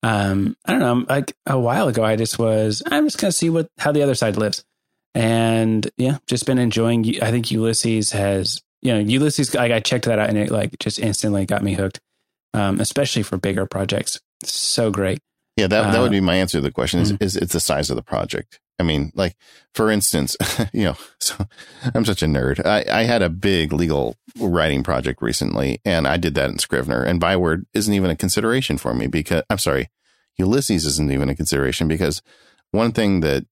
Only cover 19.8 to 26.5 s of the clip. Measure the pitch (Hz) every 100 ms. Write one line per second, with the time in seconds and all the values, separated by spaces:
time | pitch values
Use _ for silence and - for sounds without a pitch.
19.8 | 110 107 - 85 69 - - - 110 -
20.8 | 95 71 - _ - - 101 - - -
21.8 | 131 117 110 95 80 69 64 69 85 104
22.8 | 50 90 113 117 90 85 98 92 78 76
23.8 | 85 73 58 60 - - 101 85 78 69
24.8 | - 65 65 64 58 - 55 50 67 60
25.8 | - 85 67 85 85 71 69